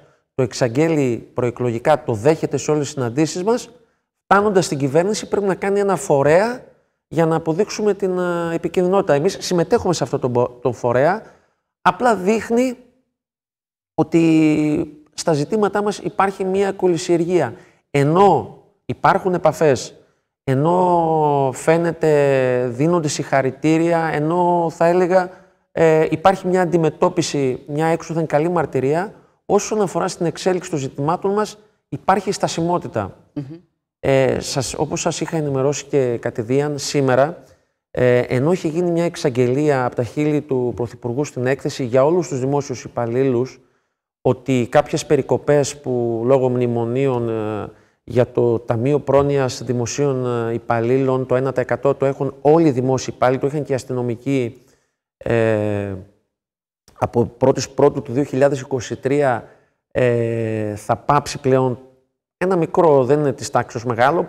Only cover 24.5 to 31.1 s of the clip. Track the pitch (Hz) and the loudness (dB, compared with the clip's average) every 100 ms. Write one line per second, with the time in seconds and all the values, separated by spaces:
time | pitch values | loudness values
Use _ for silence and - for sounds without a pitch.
24.5 | 175 165 - 170 180 180 185 180 - _ | 0 -2 0 2 2 2 2 0 -8 _
25.5 | _ _ - 165 156 160 156 190 196 180 | _ _ 2 4 4 2 2 2 2 0
26.5 | 185 175 170 160 - 180 175 - 147 135 | 0 2 2 0 2 0 0 -2 -2 -2
27.5 | 123 - 147 160 165 - 160 160 147 165 | -4 -6 -2 0 -2 -4 -6 -2 0 0
28.5 | 175 139 131 131 156 196 - _ _ - | -2 -2 -2 0 -2 -4 -10 _ _ -2
29.5 | 202 - 214 190 170 180 - 170 - 190 | 0 0 -2 -2 -2 -4 -2 -4 -2 -2
30.5 | 180 - 151 135 - 147 | -2 -4 -6 -6 -4 -4